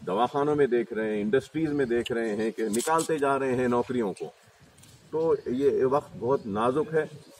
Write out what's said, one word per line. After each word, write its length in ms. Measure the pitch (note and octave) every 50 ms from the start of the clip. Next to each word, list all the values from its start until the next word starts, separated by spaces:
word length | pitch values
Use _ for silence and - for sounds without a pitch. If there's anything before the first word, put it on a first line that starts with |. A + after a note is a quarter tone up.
| -
दवाखानों 520 | F2 F#2 G#2+ A#2+ B2 - C#3+ C#3+ D3 D3+
में 140 | D3 C#3+ A#2+
देख 240 | A#2 A#2+ - - A#2
रहे 160 | G#2+ A2 G#2+
हैं, 120 | G#2+ G#2
इंडस्ट्रीज 480 | G2+ G#2+ G#2 C3+ C3 - - D#3 D#3+ D3+
में 180 | D3 D3 C#3 A#2
देख 220 | A#2 A#2+ A2+ -
रहे 180 | B2+ A#2 A2+ A2+
हैं 200 | G#2 G#2+ G#2+ A2
कि 120 | G2+ - A2 G#2+
निकालते 480 | G#2 A#2 A#2+ - D#3+ E3 D#3 - D#3+ D3+
जा 160 | C#3 C#3 C#3 C3+
रहे 180 | C3+ C3 B2
हैं 120 | B2+ B2+ B2
नौकरियों 420 | A#2+ A#2+ A#2+ - B2 B2 A2+ G2 F2
को। 200 | - E2+ D2 - _ _ - _ _ - - - - - - - - - - -
तो 220 | D#3 D#3+ E3 D3+ C3+ - -
ये 360 | A#2+ B2+ C#3+ C#3 B2 - C3
वक्त 260 | C3 C3 - - - -
बहुत 300 | - - A#2+ C3+ C3+ - A2
नाजुक 460 | G2 - A2+ B2 B2+ D3+ D3 D3+ D#3+
है, 160 | D#3+ D3+ D3 - C#3 - - - -